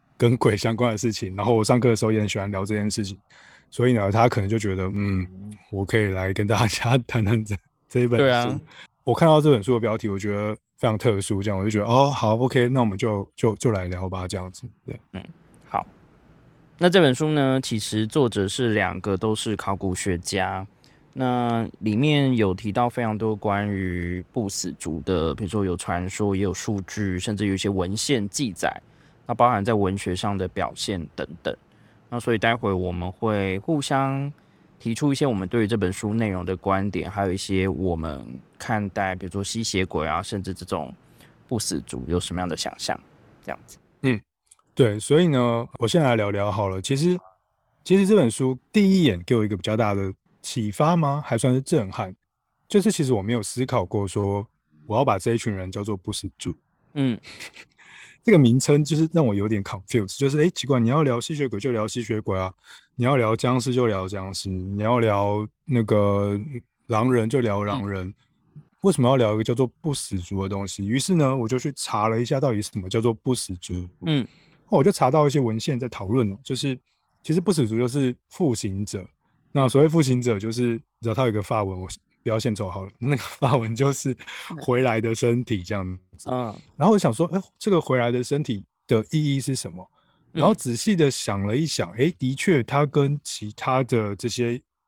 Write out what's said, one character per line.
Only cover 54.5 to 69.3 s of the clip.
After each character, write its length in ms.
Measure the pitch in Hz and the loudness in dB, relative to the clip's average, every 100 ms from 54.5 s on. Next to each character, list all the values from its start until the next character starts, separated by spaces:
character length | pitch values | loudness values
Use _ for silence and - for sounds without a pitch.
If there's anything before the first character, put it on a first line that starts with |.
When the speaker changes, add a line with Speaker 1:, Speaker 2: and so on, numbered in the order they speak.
| _ _ _ - | _ _ _ -2
Speaker 1:
我 120 | 107 | 0
要 80 | 123 | 2
把 120 | 98 | 2
这 160 | 123 | 0
一 40 | 117 | -2
群 140 | 113 | -2
人 200 | 98 92 | -6 -6
叫 120 | 101 | -6
做 120 | 104 98 | -6 -6
不 160 | - | -6
死 180 | 101 98 - | -8 -10 -10
族。 160 | 90 - _ _ _ | -10 -10 _ _ _
Speaker 2:
嗯。 240 | 147 135 110 | -2 -2 -2
Speaker 1:
<laughs> 60 | - - - - - _ - - - _ | -8 -18 -18 -18 -20 _ -20 -20 -20 _
这 80 | - | 6
个 80 | 185 | 8
名 200 | 123 127 | 8 6
称 240 | - 147 | 4 4
就 140 | 147 151 | 4 2
是 100 | 160 | 2
让 100 | 165 | 2
我 120 | 131 101 | 2 2
有 120 | 107 | 0
点 160 | 107 | -2
confused， 540 | 98 98 - 120 98 - | -4 -10 -2 -2 -2 -2
就 100 | 139 | 0
是， 120 | 147 | 2
诶， 100 | 170 | 0
奇 160 | - 123 | 0 0
怪， 140 | 131 | 2
你 100 | 113 | 4
要 140 | 147 | 2
聊 180 | 143 120 | 2 0
吸 140 | - 151 | -4 -4
血 120 | 139 | -4
鬼 120 | 104 | -2
就 120 | 135 | -2
聊 160 | 113 107 | -2 -2
吸 140 | 120 | -4
血 180 | 113 107 | -4 -4
鬼 160 | - 95 | -2 -2
啊， 160 | 92 - - - _ - | -4 -8 -20 -20 _ -2
你 100 | 123 | 2
要 120 | 139 | 2
聊 180 | 110 113 | 2 2
僵 260 | 123 127 | 2 0
尸 100 | 123 | 0
就 140 | 123 120 | 0 2
聊 220 | 98 95 | 0 -4
僵 260 | 98 95 | -8 -8
尸， 160 | 95 98 | -8 -6
你 320 | 92 92 101 | -6 -4 -2
要 160 | 107 123 | 0 2
聊 500 | 113 101 101 104 107 - | 4 2 0 -2 -4 -10
那 200 | - 123 | -2 0
个 520 | 107 107 101 101 101 101 147 123 - _ - | 2 4 4 2 0 -2 -6 -12 -16 _ -2
狼 260 | 110 123 | 0 2
人 160 | 123 110 | 2 2
就 100 | 135 | 0
聊 240 | 113 101 | 0 -2
狼 240 | 104 98 101 | -2 -4 -4
人， 200 | 95 92 | -6 -8
Speaker 2:
嗯。 540 | - _ _ _ - - _ | -12 _ _ _ -20 -20 _
Speaker 1:
为 100 | 196 | 0
什 80 | 160 | 4
么 80 | 123 | 4
要 80 | 135 | 6
聊 200 | 110 | 4